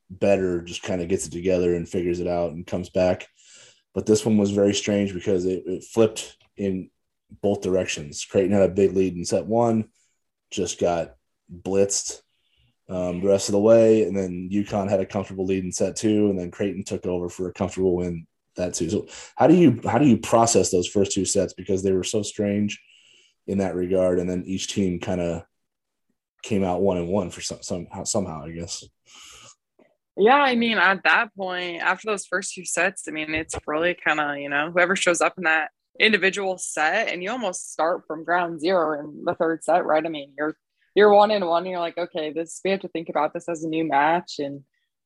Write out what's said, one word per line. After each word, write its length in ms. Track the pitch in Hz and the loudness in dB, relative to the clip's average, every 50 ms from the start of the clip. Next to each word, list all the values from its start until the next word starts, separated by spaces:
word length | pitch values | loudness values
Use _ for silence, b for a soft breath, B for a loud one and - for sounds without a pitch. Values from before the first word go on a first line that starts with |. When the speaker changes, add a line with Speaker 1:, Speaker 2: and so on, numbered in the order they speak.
| _ _ | _ _
Speaker 1:
better 540 | 90 90 - 101 101 95 95 92 87 87 82 | -8 -2 2 2 2 2 2 0 0 -2 -4
just 220 | 87 85 - - | -6 -12 -10 -6
kind 180 | - 95 90 87 | -4 -4 -4 -2
of 60 | 85 | -2
gets 180 | 95 92 - | -2 -2 -2
it 60 | 78 71 | -4 -8
together 420 | 87 85 92 92 90 90 87 87 | -4 0 0 2 2 4 2 2
and 140 | 85 85 - | 0 -2 -4
figures 320 | - 98 87 87 87 87 | -4 -4 -2 -2 -2 -2
it 80 | 87 87 | -2 -2
out 240 | 87 87 87 85 76 | -2 -2 -2 -2 -4
and 120 | 82 87 | -8 -10
comes 260 | - - 92 90 - | -6 -6 -6 -6 -4
back. 360 | - 95 92 90 90 - - - b b b b b b b b b b b b _ | 0 2 2 2 2 0 -4 -14 b b b b b b b b b b b b _
But 140 | 95 - | -6 4
this 180 | - 107 107 - | 4 4 4 6
one 140 | 117 110 104 | 4 4 4
was 140 | 101 98 101 | 4 2 2
very 200 | 101 101 101 101 | 4 4 4 4
strange 400 | 98 - - 104 101 101 98 95 | 2 0 0 0 0 0 0 -2
because 340 | 90 - 107 101 90 90 | -6 -2 0 0 0 0
it, 180 | 92 92 87 73 | 0 -2 -2 -4
it 160 | 82 92 82 - | -6 -8 -8 -8
flipped 540 | - - 113 113 107 110 - - - - _ _ _ _ | -6 2 2 4 4 2 -4 -10 -12 -16 _ _ _ _
in 340 | - 101 98 95 95 87 - _ _ _ _ _ _ _ _ 107 - - | -4 -4 -2 -2 -4 -6 -10 _ _ _ _ _ _ _ _ -18 -2 0
both 180 | 101 101 101 | 0 0 0
directions. 640 | - 98 90 92 90 87 - - 76 73 78 - - | 0 0 0 0 0 0 -4 -8 -10 -12 -12 -12 -14
Creighton 280 | - - 101 98 90 104 | -2 0 2 2 4 4
had 100 | 101 95 | 4 4
a 100 | 90 90 | 4 4
big 240 | 101 98 92 90 | 4 4 4 4
lead 180 | 95 95 92 87 | 2 2 2 0
in 80 | 87 87 | -4 -4
set 220 | - 113 98 - | -2 -2 -2 -2
one, 460 | 95 107 117 120 117 113 110 107 - _ _ _ _ _ _ _ _ _ _ _ _ | 0 0 2 2 2 2 0 -2 -4 _ _ _ _ _ _ _ _ _ _ _ _
just 300 | - - 92 - - - | -6 -4 -4 -4 -2 -2
got 320 | - 87 87 85 80 82 - _ _ _ _ _ _ _ 90 | 0 0 0 0 -2 -6 -10 _ _ _ _ _ _ _ -20
blitzed, 720 | 87 - 92 95 98 98 101 - - - - - - _ _ _ _ _ _ _ _ _ _ _ _ _ _ | -12 -6 -2 2 2 2 2 0 -4 -6 -8 -12 -14 _ _ _ _ _ _ _ _ _ _ _ _ _ _
um, 320 | 95 90 90 90 87 87 | -6 -4 -4 -4 -4 -2
the 80 | 90 101 | 2 2
rest 220 | 98 98 - - | 2 2 2 2
of 20 | 101 | 2
the 60 | 101 | 4
way, 460 | 101 110 113 117 113 113 110 110 107 | 6 8 8 8 8 6 6 4 4
and 120 | 87 98 | 0 0
then 320 | 98 95 90 90 90 90 90 | -2 -4 -4 -4 -8 -8 -4
uconn 380 | 98 101 101 - - 104 95 98 | -2 -2 -2 -2 -2 -2 0 0
had 120 | 104 95 | 0 0
a 40 | 98 | 0
comfortable 400 | - - 104 95 - 95 95 95 | -2 -4 -6 -6 -6 -6 -6 -2
lead 180 | 92 98 95 92 | -2 -2 -2 -2
in 80 | 92 | -4
set 240 | 87 - 104 92 87 | -4 -2 -4 -4 -4
two, 360 | - - 110 107 104 104 104 | -2 0 2 2 4 4 2
and 80 | 98 92 | 2 0
then 120 | 87 87 | -4 -8
Creighton 340 | - - 107 101 90 92 95 | -6 -6 -6 -4 -4 -6 -8
took 200 | - 104 90 - | -8 -8 -6 -4
over 240 | 95 90 90 87 87 | -4 -4 -4 -4 -6
for 180 | - - 92 | -6 -6 -8
a 60 | 90 85 | -8 -4
comfortable 420 | - 98 90 - - 95 95 87 | -4 -4 -4 -2 0 2 2 2
win 320 | 90 90 87 87 82 82 - _ _ _ _ _ | 2 0 -2 -4 -8 -10 -16 _ _ _ _ _
that 160 | - 90 87 87 | -6 -6 -4 -2
too. 160 | - - - | -4 -4 -2
So 200 | - - - B B B B B B | -2 -4 -4 B B B B B B
how 100 | - 123 | 2 6
do 80 | 135 165 | 6 8
you, 240 | 185 175 147 120 107 - | 8 8 6 4 4 -2
how 120 | 95 101 123 | 0 2 4
do 80 | 147 | 6
you 100 | 147 113 | 6 4
process 540 | - - - - 113 117 117 - 98 92 - | 4 2 2 4 4 4 6 4 4 2 4
those 180 | - 90 87 - | 2 0 0 0
first 240 | - 104 98 - - | 0 0 0 0 0
two 140 | 101 92 | -2 -2
sets, 260 | - - 101 92 87 - | 0 0 0 0 -2 -4
because 300 | - 92 - 98 92 92 | -10 -6 -4 -2 0 2
they 100 | 98 95 | 2 0
were 100 | 92 87 | 0 0
so 200 | - - 110 104 | -2 -2 -4 -4
strange 580 | - - - 107 101 101 104 104 104 - - b b b b b b b b b b b _ _ | -4 -4 -2 -2 0 0 0 0 -2 -4 -8 b b b b b b b b b b b _ _
in 120 | - 98 98 | -4 -2 -2
that 160 | 98 92 85 | 0 -2 -2
regard, 460 | 90 90 90 95 92 92 92 90 90 | -2 -2 0 2 2 2 2 2 0
and 100 | 87 90 | 0 -2
then 140 | 90 90 - | -4 -4 -4
each 220 | - 95 92 - - | -6 -6 -6 -6 -6
team 300 | - 107 98 92 90 85 | -2 -2 0 0 -2 -4
kinda 480 | - - 90 87 87 85 82 85 - - _ _ _ _ _ _ _ _ _ _ _ _ _ _ _ _ _ _ - | -4 -4 -4 -2 -2 -2 -4 -6 -8 -14 _ _ _ _ _ _ _ _ _ _ _ _ _ _ _ _ _ _ -8
came 220 | - 113 98 95 | -4 -2 0 0
out 160 | 90 90 87 | 0 0 2
one 160 | 98 98 92 | 2 2 2
and 120 | 90 87 85 | 0 -2 -2
one 200 | 92 104 92 85 | -2 -2 -2 -4
for 140 | - - - | -8 -10 -10
some, 200 | - 92 - - | -10 -10 -10 -8
some, 260 | - 101 90 85 76 98 98 - | -8 -8 -8 -8 -10 -12 -10 -8
somehow, 420 | - - 110 95 90 80 78 71 | -4 -4 -4 -4 -4 -8 -12 -12
I 60 | 82 82 | -12 -12
guess. 300 | 85 85 85 - - - - _ _ _ B B B B B B B B B B B _ _ _ _ - _ _ _ _ _ _ | -12 -10 -10 -12 -14 -14 -18 _ _ _ B B B B B B B B B B B _ _ _ _ -20 _ _ _ _ _ _
Speaker 2:
Yeah, 220 | - 190 220 262 285 | 2 4 6 6 6
I 160 | 285 269 247 | 4 4 2
mean, 240 | 233 233 233 226 196 | 0 0 0 2 2
at 240 | 175 185 196 185 - | 2 2 2 2 2
that 320 | 156 160 196 233 220 - | 2 2 2 2 -2 -6
point, 460 | 196 196 185 180 180 180 175 170 165 - | -10 -8 -6 -6 -6 -6 -8 -8 -4 -2
after 240 | 165 185 190 - | -2 -2 -2 -2
those 180 | 214 214 190 - | -4 -6 -6 -4
first 300 | - 180 185 196 - - | -4 -4 -4 -4 -4 -10
two 100 | 190 175 | -10 -10
sets, 400 | - - 170 170 190 190 - - | -8 -2 0 0 0 -2 -4 -12
I 40 | - | -10
mean, 240 | 151 156 156 156 160 | -8 -8 -6 -6 -6
it's 200 | 156 160 - - - - | -6 -6 -6 -10 -10 -8
really 280 | - 151 151 165 175 175 - - | -4 -4 -2 0 -2 -2 -2 -2
kinda, 380 | 170 151 156 151 147 143 143 | -2 0 0 0 -4 -4 -6
you 80 | 143 143 | -6 -4
know, 220 | 143 143 151 165 170 | -2 -2 -2 0 2
whoever 240 | 180 175 175 196 | 2 2 2 2
shows 240 | 185 - 180 175 165 | 0 2 0 2 2
up 140 | 156 170 - | 2 0 0
in 80 | - 185 | -2 0
that 280 | 160 160 160 156 - - _ _ _ _ - | 0 2 2 0 -4 -8 _ _ _ _ 0
individual 580 | - 220 214 196 160 190 185 196 196 190 185 175 | 2 2 4 4 2 0 0 0 -4 -4 -6 -6
set, 500 | - - - 160 151 156 175 208 226 - | -8 -8 -4 -2 0 0 0 0 -2 -2
and 160 | - 175 180 | -4 -6 -6
you 60 | 190 233 | -6 -6
almost 400 | 262 226 190 180 - - - - | -4 -4 -6 -6 -6 -12 -14 -4
start 320 | - 156 165 170 - - | -2 0 0 0 -2 -6
from 160 | _ 156 160 160 | _ -10 -10 -4
ground 380 | 160 170 180 175 170 170 160 | 0 0 0 0 -2 -4 -4
zero 400 | 143 175 190 180 160 151 156 143 | 0 2 2 2 2 0 -2 -4
in 240 | 147 151 147 - - | -8 -12 -12 -6 -4
the 100 | 170 175 | -4 -2
third 300 | - 175 160 165 156 - | 0 0 0 0 -2 0
set, 200 | - 156 180 - | 2 2 2 4
right? 220 | - 156 156 156 | 2 2 0 0
I 20 | 165 | -2
mean, 240 | 160 147 139 139 139 139 | -6 -8 -10 -12 _ -6
you're, 180 | 151 156 160 - _ _ _ _ _ _ _ | -6 -6 -6 -8 _ _ _ _ _ _ _
you're 180 | 185 202 208 202 | 6 6 8 8
one 200 | 202 208 208 214 | 8 8 6 4
and 120 | 208 190 | 0 0
one, 200 | 170 165 170 180 | 0 0 0 0
and 80 | 190 185 | -2 -4
you're 80 | 175 | -4
like, 180 | 170 170 165 - | -4 -4 -4 -6
"Okay, 340 | 175 175 - 170 156 151 143 | -8 -6 -6 -6 -6 -6 -6
this, 280 | 156 170 165 - - - | -6 -8 -8 -10 -6 -2
we 60 | 185 | -2
have 120 | 196 190 - | -2 -2 -4
to 60 | 175 | -8
think 200 | - 165 160 - | -8 -8 -8 -4
about 260 | - 151 147 156 - | -2 -2 -2 0 -2
this 140 | 170 - - | -6 -8 -8
as 160 | 175 156 160 | -8 -6 -6
a 40 | 165 | -4
new 160 | 156 160 160 | -4 -2 -2
match." 540 | 156 143 139 143 156 165 175 175 - - - | 0 2 2 2 4 2 0 -2 -6 -8 -8
And 240 | 147 139 143 143 139 _ _ _ _ _ _ _ _ | -8 -8 -8 -12 -16 _ _ _ _ _ _ _ _